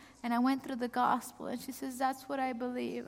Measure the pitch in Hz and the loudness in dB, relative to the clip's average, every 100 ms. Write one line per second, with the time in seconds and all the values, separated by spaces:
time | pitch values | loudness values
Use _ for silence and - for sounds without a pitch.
0 | - - 240 240 254 269 - 247 240 247 | -18 -8 0 4 4 4 0 -2 0 4
1 | 247 254 - - - 247 - 247 269 247 | 4 4 0 -8 -6 -6 -6 -8 -6 0
2 | 262 262 - 277 262 233 247 247 233 240 | 0 0 -4 -2 -2 -2 -4 -2 -2 -4